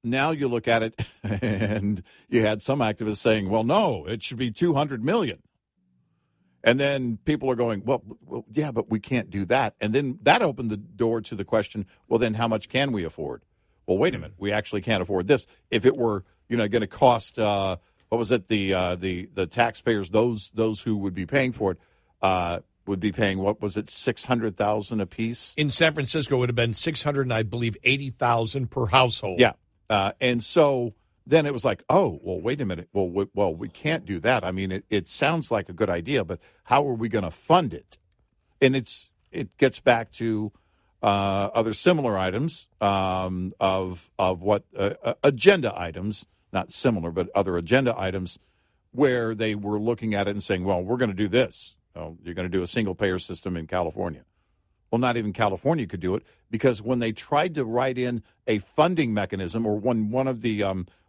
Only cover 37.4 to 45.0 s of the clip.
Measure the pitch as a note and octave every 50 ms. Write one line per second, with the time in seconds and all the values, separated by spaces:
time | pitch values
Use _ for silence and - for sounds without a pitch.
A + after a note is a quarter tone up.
37.4 | - - D#3+ F#3 E3 A2+ - - - _ - _ _ _ _ _ _ _ _ _
38.4 | _ _ _ _ C3+ C3 C3+ C3+ A2+ - - - - _ _ _ _ _ - E2+
39.4 | - - _ - D3 C3 - - - C3 A#2 A#2 A2+ - - - A#2 A2+ A2 G#2+
40.4 | G#2+ G#2 - _ _ _ _ _ _ _ _ _ - G#2+ G2+ G2+ G2 G2 F#2+ G2
41.4 | G2 G2+ - A#2 A2 A2+ G#2 - - - F3+ D#3 C3 A#2 G#2 F#2+ F#2+ F#2+ F#2 A2+
42.4 | D3 E3 - - - _ _ _ G#2+ G2+ G2 F#2+ F#2+ F#2 F#2 F#2 F#2 F#2 F#2 F2+
43.4 | F#2 F#2 - _ G2 F#2+ F#2+ F#2+ F#2 F#2 F2+ F2 - _ _ - F#2+ F#2 F#2+ E2+
44.4 | E2+ G2+ G#2 G2+ - _ - - G2 G#2 - -